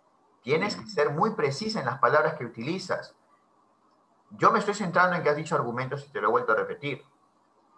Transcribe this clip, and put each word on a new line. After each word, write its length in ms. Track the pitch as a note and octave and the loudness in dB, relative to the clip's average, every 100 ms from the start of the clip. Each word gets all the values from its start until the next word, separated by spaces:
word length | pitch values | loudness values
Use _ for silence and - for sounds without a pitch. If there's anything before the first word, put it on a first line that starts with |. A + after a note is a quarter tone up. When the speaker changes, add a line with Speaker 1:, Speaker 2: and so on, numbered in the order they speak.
| _ _ _ _ | _ _ _ _
Speaker 1:
Tienes 340 | A#2+ D#3 G3+ - | -2 0 -2 -6
Speaker 2:
Ya. 80 | |
Speaker 1:
que 60 | - | -6
ser 200 | D3+ D3 | 0 0
muy 200 | D3+ A3 | 2 0
precisa 480 | F3 C#3 - G#3+ G#3+ | 0 -2 -2 -4 -4
en 60 | B2+ | -4
las 120 | B2+ | 0
palabras 360 | B2 D3 D#3+ - | 4 4 2 -2
que 100 | A#2+ | -8
utilizas. 680 | A#2 C3 F#3 - - - - _ _ _ _ _ _ _ _ _ _ _ | -8 -6 -4 -4 -6 -8 -18 _ _ _ _ _ _ _ _ _ _ _
Yo 200 | G#2+ F#3 | 2 4
me 80 | A3 | 4
estoy 140 | - | 2
centrando 420 | G3+ F3+ F3 F3+ E3+ | -2 0 2 4 2
en 80 | |
que 60 | D3 | 2
has 60 | D3+ | 0
dicho 200 | D#3 D3 | 0 -2
argumentos 500 | A#2+ A#2 C3 C#3 - | -2 -4 -4 -6 -8
y 60 | |
te 100 | G#2 | -2
lo 60 | G#2+ | 2
he 40 | |
vuelto 200 | A#2+ A2+ | 2 2
a 40 | G#2+ | 0
repetir. 480 | G2 - C#3+ B2+ - _ _ _ _ _ _ | 0 -4 -6 -8 -12 _ _ _ _ _ _